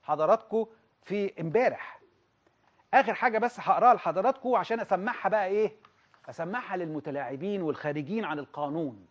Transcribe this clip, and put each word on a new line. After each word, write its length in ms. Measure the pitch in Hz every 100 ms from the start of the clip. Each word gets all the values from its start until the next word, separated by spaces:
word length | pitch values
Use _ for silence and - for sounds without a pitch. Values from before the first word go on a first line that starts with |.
حضراتكم 600 | - 151 156 220 - 220 220 - _ _
في 380 | - 202 196 -
امبارح. 580 | 165 156 180 127 - - _ _ _ _ _ _ _ _ _
آخر 200 | 262 226
حاجة 240 | 202 247 196
بس 220 | 233 -
هقراها 340 | 175 170 233
لحضراتكم 600 | 214 180 165 208 262 254 233
عشان 240 | 175 233
أسمعها 500 | 202 185 208 233 233
بقى 180 | 214 185
إيه؟ 260 | 208 214 214 - _ _ _ -
أسمعها 480 | 127 165 240 240 190
للمتلاعبين 840 | 170 156 151 143 127 135 185 202
والخارجين 640 | 160 139 151 147 143 214 170
عن 140 | 151
القانون. 680 | 135 - 147 156 151 104 90